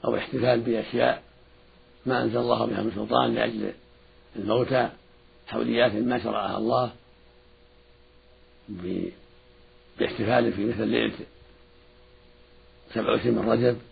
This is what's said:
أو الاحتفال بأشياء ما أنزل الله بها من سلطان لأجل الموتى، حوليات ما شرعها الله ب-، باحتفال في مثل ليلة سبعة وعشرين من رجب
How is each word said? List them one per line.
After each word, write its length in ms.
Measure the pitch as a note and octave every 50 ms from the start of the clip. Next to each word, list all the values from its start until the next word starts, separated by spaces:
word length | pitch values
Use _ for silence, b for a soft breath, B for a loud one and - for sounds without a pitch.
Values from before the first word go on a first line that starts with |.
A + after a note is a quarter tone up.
| -
أو 100 | A#2+ A#2
الاحتفال 460 | - - - - C3 A2+ B2 B2 A#2
بأشياء 600 | A#2 A#2+ A2+ G#2+ G#2+ - - A#2 B2 B2 B2 - - - - - - - - - - - - - - - - - -
ما 160 | B2+ B2+ B2 A#2+
أنزل 160 | A2+ A2 A#2+
الله 280 | A#2+ A#2+ A#2+ A2+ A#2
بها 160 | A2 G#2+ G2+ G2+
من 100 | A2 A2
سلطان 400 | G2+ G#2+ A2 A#2+ B2 B2+ A#2 A#2
لأجل 380 | A2+ A#2 A#2 A#2 G#2+ G#2 G2+ - - - - - - - - - - - - -
الموتى، 520 | A#2 G2 G2+ A2 B2 B2 - C3 B2+ A#2 - - - - - - - _ - _ - -
حوليات 460 | - - A2+ A#2 A#2+ A#2 A#2 A#2+ B2 G2+
ما 300 | G#2+ A#2 B2 B2 A#2+ G#2+
شرعها 360 | A2+ G#2+ G#2+ G2+ F#2+ G2 G2+
الله 320 | A2 A2+ B2 B2 B2+ A#2+ - - - - - - - - _ - _ - - _ - - - - _ _ - _ - _ _ - _ - - - - - - - - -
ب-، 400 | G#2 F2+ F2+ F2+ F#2+ F2+ F2 F2 - - - - - - _ - - - - - - - - - - -
باحتفال 540 | - - - - A2 G2+ A#2+ B2 A#2 - -
في 120 | G2 G2+
مثل 220 | A2+ A2+ F#2+ A2
ليلة 260 | G#2+ A#2 A#2+ A#2 A2 - - - - - - - - - - - - - - - - - - - - - - - - - - - _ - - - - - - - - -
سبعة 160 | A2+ G#2+ - A2+
وعشرين 220 | A2+ F2 A#2+ A#2
من 140 | G#2+ G2 A2+
رجب 300 | A2+ A#2 A#2+ B2 A#2+ A#2 - -